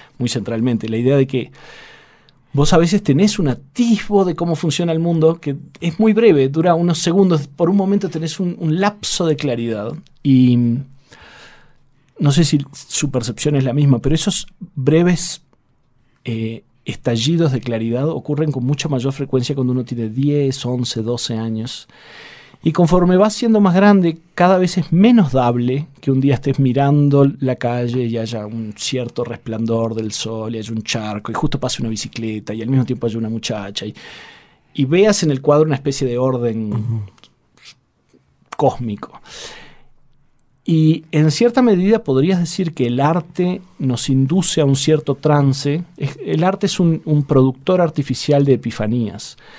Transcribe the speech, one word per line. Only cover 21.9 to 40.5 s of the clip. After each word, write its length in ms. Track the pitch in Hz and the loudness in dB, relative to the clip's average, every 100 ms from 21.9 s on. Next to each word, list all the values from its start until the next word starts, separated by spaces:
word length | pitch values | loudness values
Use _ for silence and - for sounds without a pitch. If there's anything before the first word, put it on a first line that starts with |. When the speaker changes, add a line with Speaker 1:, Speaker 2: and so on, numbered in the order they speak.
| - - - - - - _ | -20 -20 -20 -20 -20 -20 _
Speaker 1:
Y 100 | 160 | -2
conforme 460 | 156 165 180 180 185 | 2 4 4 4 4
vas 160 | 214 | 2
siendo 260 | - 233 214 | 2 2 4
más 140 | 196 | 4
grande, 420 | 180 208 202 170 160 _ | 6 6 6 4 -2 _
cada 220 | - 180 185 | 2 4 4
vez 220 | 180 185 | 2 0
es 120 | - | 0
menos 420 | 170 220 240 147 | 4 6 6 4
dable 540 | 131 123 123 120 135 160 - | 2 2 0 0 -2 -6 -6
que 100 | - | -2
un 100 | 135 | 2
día 140 | 139 | 2
estés 240 | 123 143 135 | 0 0 0
mirando 720 | 135 127 139 147 143 139 139 - | 0 2 2 4 4 4 4 2
la 160 | 127 123 | -4 -2
calle 480 | 120 120 123 127 117 | -4 -2 -2 -2 -2
y 100 | 113 | -4
haya 300 | 113 117 104 | -6 -8 -8
un 260 | 113 110 101 | -10 -10 -10
cierto 460 | - 127 117 - | -6 -6 -6 -6
resplandor 720 | 117 113 117 110 113 113 113 | -8 -8 -8 -6 -2 -2 -2
del 180 | 113 110 | -4 -6
sol 420 | - 110 110 110 | -8 -8 -8 -8
y 40 | 113 | -8
haya 140 | 110 | -8
un 100 | 110 | -8
charco 480 | 104 117 107 104 110 | -6 -6 -6 -8 -8
y 40 | |
justo 260 | 110 - 127 | -4 -2 -2
pase 220 | 127 - | -4 -4
una 80 | 117 | -6
bicicleta 640 | 110 - - 113 107 - | -6 -8 -8 -8 -8 -8
y 80 | 110 | -8
al 60 | 113 | 0
mismo 160 | 135 123 | 0 0
tiempo 200 | 120 117 | -2 -4
haya 120 | 113 | -4
una 100 | 110 | -6
muchacha 560 | 113 - 107 101 101 | -6 -6 -8 -8 -10
y, 100 | 107 - - - - - _ _ _ | -12 -12 -20 -20 -20 -20 _ _ _
y 120 | - 135 | -4 0
veas 360 | 170 214 202 | 4 4 2
en 80 | 160 | 0
el 120 | 135 | 0
cuadro 240 | 143 147 156 | 2 4 2
una 80 | |
especie 320 | 135 147 135 131 | 0 -4 -4 -4
de 100 | 120 | 0
orden 560 | 131 127 120 110 107 | -2 0 -2 -4 -4
Speaker 2:
Ujú. 280 | 104 110 113 101 - - _ _ _ - - _ _ _ _ _ _ _ - | -4 -4 -6 -8 -16 -20 _ _ _ -20 -20 _ _ _ _ _ _ _ -2
Speaker 1:
cósmico. 640 | 143 - 120 104 - - - - - - - - - _ _ _ _ _ _ | -2 -2 -8 -8 -12 -18 -20 -18 -18 -18 -20 -20 -20 _ _ _ _ _ _